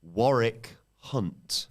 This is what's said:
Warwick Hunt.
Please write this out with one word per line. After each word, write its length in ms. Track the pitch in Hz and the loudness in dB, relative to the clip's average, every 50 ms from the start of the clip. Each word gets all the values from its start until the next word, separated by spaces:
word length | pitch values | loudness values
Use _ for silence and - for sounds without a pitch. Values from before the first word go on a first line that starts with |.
Warwick 760 | _ 82 85 95 113 131 139 127 117 113 113 - - - - - _ _ _ _ | _ -10 -2 2 4 4 4 4 2 2 0 -4 -16 -20 -20 -20 _ _ _ _
Hunt. 680 | - - - 135 104 87 - - - _ - - - - | -16 -4 -2 -2 -2 -2 -4 -8 -12 _ -6 -6 -6 -6